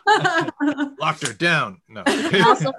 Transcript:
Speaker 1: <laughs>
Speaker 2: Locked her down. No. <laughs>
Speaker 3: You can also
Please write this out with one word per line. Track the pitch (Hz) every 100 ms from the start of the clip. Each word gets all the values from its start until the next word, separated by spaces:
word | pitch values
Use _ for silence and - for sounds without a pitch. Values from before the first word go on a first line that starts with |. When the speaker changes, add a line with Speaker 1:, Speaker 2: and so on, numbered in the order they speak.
| 392
Speaker 1:
<laughs> | 427 370 330 330 - 294 277 277 -
Speaker 2:
Locked | 156 156 135
her |
down. | 110 170 156 113 92 _
No. | 104
<laughs> | 277
Speaker 3:
You | 277 320
can | 403
also | 453 403 269